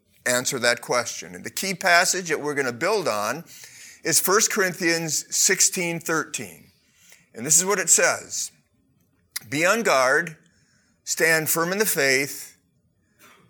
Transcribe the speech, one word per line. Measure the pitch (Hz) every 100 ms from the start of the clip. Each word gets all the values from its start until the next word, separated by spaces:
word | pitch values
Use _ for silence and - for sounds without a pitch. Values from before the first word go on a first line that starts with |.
| _ _ 123
answer | 123 127 139
that | 120 123
question. | - 123 113 - 82 90
And | -
the |
key | - 196 180
passage | 190 175 180 180 170
that | 127
we're | 143 139
gonna | 131
build | 117 175 214 139
on | 104 107 147 - - - - - -
is | 160 160
First | - 202 -
Corinthians | 214 185 170 170 165 160 143 -
sixteen | - - 185 - 185 175 170
thirteen. | - 160 - - 98 76 - _ _ _ _ - _ -
And | 135
this | 160
is | 185
what | 196
it | 175
says. | - 170 101 90 - - - _ _ _ _ _ _ _ - 110
"Be | 143
on | 180 226
guard, | 202 139 127 151 170 156 _ _ _ _ _ _
stand | - - 165 160 151
firm | 170 170
in | 196
the | 208
faith, | 160 139 131 139 - - _ _ _ _ _ _ _ - -